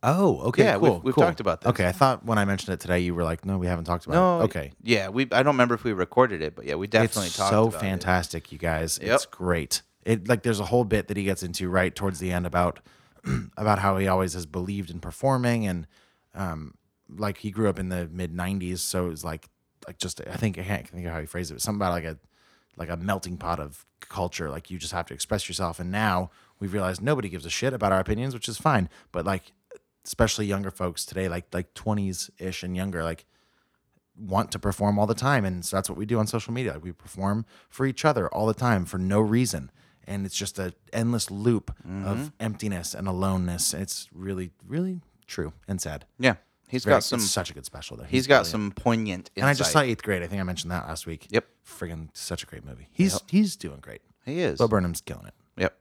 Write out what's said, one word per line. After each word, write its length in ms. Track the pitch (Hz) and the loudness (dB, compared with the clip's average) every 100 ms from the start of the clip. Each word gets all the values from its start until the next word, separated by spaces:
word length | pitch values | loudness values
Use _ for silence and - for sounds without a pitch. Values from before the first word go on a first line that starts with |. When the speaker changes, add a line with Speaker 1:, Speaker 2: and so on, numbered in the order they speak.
Speaker 1:
Oh, 360 | 120 165 196 82 101 | 4 4 4 4 0
okay, 160 | - | 4
Speaker 2:
Yeah, 120 | 214 101 | 6 8
we've, 120 | 117 | 6
Speaker 1:
cool, 80 | 87 | 4
Speaker 2:
we've 100 | 131 | 2
Speaker 1:
cool. 80 | 131 | 4
Speaker 2:
talked 140 | 170 165 | 4 4
about 200 | 98 80 | 0 2
this. 80 | 110 | 2
Speaker 1:
Okay, 160 | 120 90 | 4 4
I 60 | |
thought 320 | 90 135 123 | 6 4 4
when 140 | 113 107 | 0 2
I 60 | |
mentioned 300 | 101 95 - | 2 0 -2
it 60 | 90 | -4
today, 200 | - 90 | 0 2
you 140 | 90 | 2
were 80 | 85 | 0
like, 220 | 82 82 | 0 -2
"No, 120 | 95 98 | -2 0
we 80 | 90 | 0
haven't 160 | 87 | -2
talked 220 | 82 85 - | -2 -4 2
about 80 | |
Speaker 2:
No, 260 | 165 185 175 | 4 4 4
Speaker 1:
it." 40 | |
Okay. 280 | 110 87 71 - | 0 0 -8 -8
Speaker 2:
yeah, 280 | 110 113 95 | 0 0 2
we, 140 | 110 | -2
I 180 | 131 117 | 2 4
don't 120 | 135 | 4
remember 200 | 135 123 | 6 4
if 100 | 117 | 4
we 80 | 120 | 0
recorded 480 | 98 90 - 127 90 | 0 2 4 4 2
it, 140 | 78 - | -4 -6
but 80 | |
yeah, 100 | 65 | -4
we 120 | 76 101 | -4 4
definitely 400 | 110 113 110 90 | 4 4 2 -2
Speaker 1:
It's 80 | 85 | 0
Speaker 2:
talked 140 | 98 | 4
Speaker 1:
so 140 | 104 113 | 6 4
Speaker 2:
about 60 | 90 | 2
it. 40 | |
Speaker 1:
fantastic, 720 | 101 92 92 90 85 82 - | -2 -2 2 2 2 -6 -10
you 80 | 80 | -4
guys. 400 | 85 80 82 - | -2 0 -2 -4
Speaker 2:
Yep. 140 | 101 | 2
Speaker 1:
It's 120 | 127 - | 2 0
great. 560 | - 90 85 73 - _ _ | -4 0 0 0 -6 _ _
It, 220 | - 113 95 | 0 0 2
like, 140 | 117 | 2
there's 160 | 120 104 | 2 -2
a 40 | |
whole 200 | 95 120 | 2 2
bit 240 | 110 104 92 | 2 0 0
that 80 | 101 | -2
he 60 | |
gets 180 | 98 95 | 0 -2
into 260 | 90 87 92 | -4 -4 0
right 260 | 92 92 | 2 2
towards 240 | - 98 87 | 0 -4 -2
the 140 | 90 | -2
end 140 | 87 90 | -2 0
about, 340 | 90 87 - _ _ _ _ | 2 0 -2 _ _ _ _
<clears throat> 380 | - 131 101 - | -4 -4 -4 -4
about 220 | 107 101 | 2 4
how 180 | 98 95 | 4 2
he 100 | 95 | 2
always 240 | 92 92 | 2 0
has 120 | 90 80 | -4 -8
believed 440 | 90 90 101 87 | -6 -6 -6 -8
in 100 | 85 | -10
performing 680 | 90 - 135 131 123 117 104 | -10 -4 0 2 2 0 0
and, 200 | 90 80 _ _ _ _ | -4 -6 _ _ _ _
um, 400 | - 95 80 76 _ _ _ _ | -8 -6 -6 -10 _ _ _ _
like, 300 | 82 104 95 | -6 -4 -4
he 120 | 107 | -6
grew 180 | 98 107 | 0 0
up 100 | 90 | 0
in 120 | 92 | -2
the 180 | 90 85 | -4 -6
mid 240 | 87 90 | -6 -6
nineties, 460 | 85 90 98 90 90 | -4 -2 -2 -4 -4
so 240 | - 92 90 | -2 -2 -2
it 40 | |
was 140 | 78 | -4
like, 240 | 87 78 - _ _ _ - | -8 -8 -12 _ _ _ -20
like, 120 | - | -8
just, 200 | 90 - - | -8 -8 -10
I 100 | - | -2
think, 200 | 110 85 | -2 -2
I 40 | |
can't 260 | 92 101 - | -4 -4 -6
think 160 | 87 87 | -8 -6
of 60 | |
how 80 | 82 | -6
he 60 | 78 | -6
phrased 240 | 90 87 | -6 -8
it, 40 | |
but 60 | 73 | -6
something 140 | - 104 | -4 0
about, 140 | 95 | 0
like, 120 | 87 | 0
a, 120 | 80 80 _ _ _ _ _ - | -4 -10 _ _ _ _ _ -12
like, 100 | 80 | -8
a 80 | 85 | -6
melting 400 | 92 98 90 87 | -2 -4 -4 -8
pot 240 | 87 85 | -6 -4
of 240 | 73 73 - _ | -6 -12 -20 _
culture. 480 | - - 87 - 80 | -14 -4 -4 -4 -6
Like, 220 | 71 - | -8 -10
you 80 | 90 | -10
just 160 | - | -6
have 100 | 92 82 | -6 -8
to 80 | |
express 320 | 67 - 104 - | -8 -4 -4 -4
yourself. 320 | 90 90 82 | -4 -4 -4
And 120 | 87 | -6
now 380 | 98 110 90 90 _ _ _ | 0 2 2 -2 _ _ _
we've 140 | 101 | -4
realized 300 | 101 92 92 | -2 -2 -2
nobody 260 | 113 147 104 | 0 0 -2
gives 160 | 87 | -8
a 60 | 78 | -6
shit 240 | - 127 | -2 -2
about 180 | 131 104 | 2 4
our 80 | 95 | 4
opinions, 320 | 92 107 131 | 2 -2 -2
which 160 | 123 - | -6 -8
is 80 | 110 | -2
fine. 320 | 156 127 90 - _ | 2 2 2 -4 _
But, 140 | 87 85 | -4 -2
like, 260 | 95 - _ _ - _ _ - | -2 -4 _ _ -20 _ _ -14
especially 400 | - 113 - 104 | 2 2 2 -2
younger 240 | 98 98 | -2 -4
folks 340 | - 90 82 | -4 -4 -4
today, 240 | - 95 95 | -6 -4 -2
like, 200 | 90 - | -4 -4
like, 220 | 90 87 | -6 -6
twenties-ish 880 | - - 104 98 90 - _ 92 90 | -6 -2 0 -2 -4 -8 _ -8 -6
and 120 | 90 | -6
younger, 300 | 90 98 87 | -4 -4 -2
like, 220 | 82 82 _ _ _ _ _ _ _ _ _ - | -4 -6 _ _ _ _ _ _ _ _ _ -16
want 360 | 104 95 110 | -2 0 0
to 60 | - | -2
perform 400 | 104 95 101 104 | -2 0 2 2
all 80 | 104 | 2
the 80 | |
time. 300 | 113 131 139 | 2 2 2
And 200 | 98 90 | 2 -2
so 120 | 85 95 | -2 -2
that's 120 | 95 | -2
what 100 | 76 | -6
we 80 | 104 | 0
do 120 | 117 | 0
on 80 | 107 | 2
social 260 | 113 107 | -2 -4
media. 200 | 117 120 | -4 -4
Like, 100 | 76 | -4
we 80 | 87 | -10
perform 520 | 85 - 92 98 104 110 - _ | -12 -14 -4 0 0 -4 -14 _
for 160 | - 135 | -2 -2
each 180 | - | 2
other 240 | 156 131 87 | 2 2 0
all 140 | 80 110 | 2 0
the 80 | |
time 300 | 110 123 104 | 2 4 4
for 140 | 90 95 | 2 -2
no 220 | 92 101 | 2 4
reason. 500 | 110 117 123 82 65 _ _ _ - | 6 4 2 -2 -8 _ _ _ -8
And 180 | 98 98 | -6 -4
it's 100 | - | -4
just 220 | 98 - | -6 -6
an 140 | 92 - _ | -8 -8 _
endless 380 | 113 113 117 - | -2 0 0 -2
loop 440 | 98 113 110 - - - | 0 2 2 -2 -12 -10
Speaker 2:
Mm-hmm. 200 | 95 98 | -6 -4
Speaker 1:
of 260 | 104 151 - | -4 -4 -6
emptiness 540 | 110 104 107 95 - | -6 -4 -4 -4 -6
and 140 | - 95 | -6 -4
aloneness. 680 | 90 95 95 90 87 - | 0 0 2 0 0 -2
It's 340 | 78 98 - - | -2 -6 -8 -12
really, 380 | - 95 92 90 _ - | -12 -8 -6 -8 _ -8
really 340 | 147 185 185 - _ _ | -4 -4 -6 -12 _ _
true 260 | - 80 - - | -8 -8 -8 -8
and 120 | 95 | -6
sad. 260 | 78 73 - _ | -4 -8 -12 _
Speaker 2:
Yeah. 160 | 127 98 _ _ _ | 2 2 _ _ _
He's 160 | 127 | -2
Speaker 1:
Very, 120 | 104 127 | 4 4
Speaker 2:
got 80 | |
some, 160 | - 123 | 4 -2
Speaker 1:
it's 100 | 104 | 0
such 200 | 101 87 | 0 -4
a 40 | |
good 120 | - - | -8 -16
special, 300 | - - 57 | -16 -14 -14
though. 60 | |
Speaker 2:
he's 60 | - | 0
Speaker 1:
He's 160 | 131 131 | 0 8
Speaker 2:
got 180 | 135 | 8
Speaker 1:
brilliant. 20 | 85 | 8
Speaker 2:
some 220 | 110 101 | 0 -2
poignant 580 | 98 120 113 107 90 - - | 0 2 2 0 -6 -8 0
Speaker 1:
And 80 | |
I 80 | 131 | 2
just 180 | 139 165 | 4 6
Speaker 2:
insight. 20 | |
Speaker 1:
saw 80 | 156 135 | 6 4
Eighth 120 | 110 | 0
Grade. 200 | - 95 | -2 -2
I 40 | 85 | -2
think 140 | 98 | -4
I 40 | |
mentioned 280 | 92 87 85 | -4 -4 -4
that 160 | 90 - | -6 -6
last 180 | 80 - | -10 -10
week. 200 | 80 - | -12 -2
Speaker 2:
Yep. 160 | 107 - _ - | -2 -2 _ -20
Speaker 1:
Friggin' 420 | - 87 82 80 | -12 -10 -10 -12
such 280 | - - 87 | -12 -8 -8
a 40 | - | -10
great 180 | - | -16
movie. 240 | 71 62 - | -16 -18 -18
He's, 220 | - 190 | 0 2
Speaker 2:
Yep. 100 | 92 - | 2 0
Speaker 1:
he's 260 | 190 208 - | 2 2 0
doing 220 | 85 69 | -10 -12
great. 200 | - 52 _ _ | -16 -18 _ _
Speaker 2:
He 160 | - 156 | -8 -2
is. 180 | 160 73 | -2 2
Speaker 1:
Bo 80 | 117 | 4
Burnham's 340 | 107 87 85 | 4 2 -4
killing 260 | - - - | -10 -14 -14
it. 80 | _ _ - | _ _ -2
Speaker 2:
Yep. 200 | 92 _ | -2 _